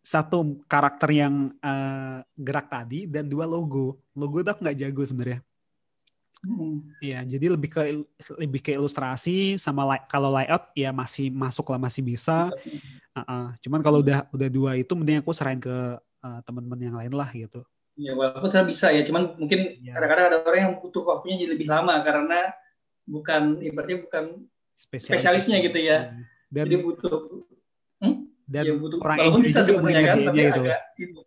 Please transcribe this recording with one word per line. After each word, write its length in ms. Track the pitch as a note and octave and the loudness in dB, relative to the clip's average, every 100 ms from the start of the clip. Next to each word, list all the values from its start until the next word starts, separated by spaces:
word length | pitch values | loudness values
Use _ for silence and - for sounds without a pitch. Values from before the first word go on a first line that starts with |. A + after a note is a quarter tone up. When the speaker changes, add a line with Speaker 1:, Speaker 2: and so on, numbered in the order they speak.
Speaker 1:
satu 560 | - D#3+ D#3 F3 D#3 C#3+ | 0 0 2 0 0 -4
karakter 480 | _ C#3+ C#3+ C#3+ D3+ | _ 2 2 2 2
yang, 400 | D3+ C#3+ C#3+ C3+ - | 4 2 0 -2 -6
eh, 640 | D3 C#3 C3+ C3+ C3 C3 C3 | -6 -4 -4 -6 -10 -12 -16
gerak 400 | - C3+ C#3+ C#3 | -12 -4 -4 -4
tadi 320 | C3 A#2 C#3 | -10 -8 -8
dan 240 | F#3+ D3 D3 | -6 -6 -6
dua 160 | C#3+ | -4
logo. 560 | E3 E3+ D#3+ C3+ C3 C3+ _ - | -4 -4 -4 -2 -4 -6 _ -8
Logo 240 | C#3+ D3+ | -4 -2
tuh 160 | F3+ G#3 | -4 -2
aku 80 | |
nggak 160 | E3 C#3+ | -4 -4
jago 240 | C#3 C#3 | -6 -4
sebenarnya. 360 | C#3 B2+ A#2+ B2 _ _ _ _ _ _ _ _ _ _ F#3 | -4 -4 -6 -6 _ _ _ _ _ _ _ _ _ _ -8
Speaker 2:
Hmm. 480 | G#3 D#3+ D3+ D3+ - | -6 -6 -8 -12 -12
Speaker 1:
Iya, 240 | C#3+ B2+ B2+ | -10 -8 -8
jadi 200 | C3+ D#3+ | -4 0
lebih 180 | E3+ D3 | 0 -2
ke 140 | D#3+ D3+ | -2 -2
il-, 160 | D3+ D3 _ - D3+ | -4 -8 _ -20 -8
lebih 220 | D#3 C3+ | -6 -6
ke 80 | C#3+ | -4
ilustrasi 840 | C#3 C#3+ C#3+ C3 C3 - F#3 G3 G3 | -2 -2 -2 -6 -6 -2 0 0 -2
sama 240 | - C#3 | -2 -2
lay-, 220 | C#3 C3+ - | 0 0 -2
kalau 240 | C#3+ C#3 | 0 2
layout 400 | C3+ C3 E3+ - | 2 2 0 -2
ya 220 | - C3+ | -4 -4
masih 340 | C3 B2+ - C3+ | -4 -8 -6 -6
masuk 380 | C3 C3 - - | -2 -4 -4 -4
lah, 120 | B2+ | -4
masih 260 | B2+ - B2+ | -4 -4 -6
bisa. 480 | A#2+ - E3 F3 - | -4 0 0 0 -4
Speaker 2:
Iya. 160 | - D4+ - - _ - | -10 -14 -16 -20 _ -12
Speaker 1:
Heeh. 280 | - B2 B2 A#2+ | -8 -8 -8 -12
Cuman 200 | - D3+ | -4 0
kalau 160 | D3+ D3 | 4 6
udah, 300 | C#3+ C#3 C#3+ | 6 2 -2
udah 180 | C3+ C3+ | -4 -2
dua 220 | B2+ C3+ B2+ | 0 0 0
itu 160 | B2+ | -2
mending 240 | F3+ D3+ D3+ | -2 2 2
aku 120 | D3+ | 0
serahin 260 | E3 C3+ C3 | -2 -2 -4
ke, 180 | B2 B2+ B2 A#2+ | -6 -6 -6 -8
eh, 420 | _ _ B2+ A#2+ A#2+ | _ _ -14 -14 -12
teman-teman 320 | B2 B2 B2 | -12 -10 -8
yang 160 | B2 | -8
lain 180 | A#2 A#2+ | -8 -6
lah 140 | C#3 C#3 | -4 -6
gitu. 320 | A#2+ A2+ B2 A#2+ _ _ - | -8 -12 -14 -20 _ _ -12
Speaker 2:
Iya, 160 | C#3+ | -8
walaupun 340 | C3 C3+ C3 F#3+ | 0 0 0 2
saya 160 | F#3+ | 4
bisa 300 | F3+ - F#3 | 4 4 4
ya, 100 | D3+ | 4
cuman 320 | D3 E3 F3+ | 4 2 0
mungkin 400 | E3 D3+ F#3+ F#3 | -2 0 0 0
Speaker 1:
Iya. 220 | - B2 B2+ | -6 -12 -4
Speaker 2:
kadang-kadang 300 | D#3 F3+ F3+ | 2 4 6
ada 80 | D#3+ | 4
orang 160 | D#3+ F3+ | 2 2
yang 140 | F#3+ F3+ | 2 -2
butuh 240 | F3+ F#3 | -6 -6
waktunya 340 | F3 D3 F3+ F#3 | -2 -2 -2 -4
jadi 100 | E3+ D#3 | -2 -4
lebih 100 | D3+ | 0
lama 280 | D#3 F3+ D#3 | 2 2 2
karena 360 | D3+ D3 D3+ F3 F#3 - _ _ _ _ - | 2 0 2 0 -2 -6 _ _ _ _ -12
bukan, 340 | D3+ D3+ D#3 D3+ D3+ | -10 -2 2 2 0
ibaratnya 400 | - D3 D3 F3+ | -4 -6 -4 -6
bukan 200 | E3+ D#3+ D#3+ F#3+ - _ _ _ | -4 -6 -6 -10 -20 _ _ _
Speaker 1:
Spesialis. 480 | - B2+ - F3+ | -14 -14 -2 2
Speaker 2:
spesialisnya 320 | F3+ F3+ G3 G3+ | 4 4 4 2
gitu 140 | F3 E3+ | 2 0
ya. 180 | D#3+ D3+ | 2 2
Speaker 1:
Iya. 120 | B2 A#2+ A#2+ _ _ | 2 -12 -18 _ _
Dan, 180 | C3+ D3+ | -4 0
Speaker 2:
Jadi 80 | F3 | 0
butuh, 380 | E3+ E3 F3+ D#3 D#3 F3 - _ _ _ _ _ | 0 -4 -4 -4 -6 -16 -18 _ _ _ _ _
hmm? 160 | G3+ - - _ | 0 0 -4 _
Speaker 1:
dan 180 | - C#3 | -8 -2
Speaker 2:
Iya, 120 | D3+ D3+ | 0 0
butuh, 220 | D#3 E3 | -2 -4
Speaker 1:
kurang 180 | - D#3 | 0 4
Speaker 2:
walaupun 220 | D#3+ F#3+ | 6 8
Speaker 1:
enjoy 80 | - | 6
Speaker 2:
bisa 80 | A#3 | 6
Speaker 1:
juga 80 | F#3+ | 6
mungkin 0 | |
Speaker 2:
sebenarnya 220 | G3 D#3+ D#3+ | 6 6 6
kan, 100 | D#3+ | 6
Speaker 1:
ngerjainnya 240 | D#3+ C#3 | 6 4
Speaker 2:
tapi 160 | D3 D3 | 6 6
Speaker 1:
gitu. 160 | C3 | 6
Speaker 2:
agak 180 | B2+ B2+ - | 2 0 -4
gitu. 260 | - F3 D#3+ | -12 -12 -12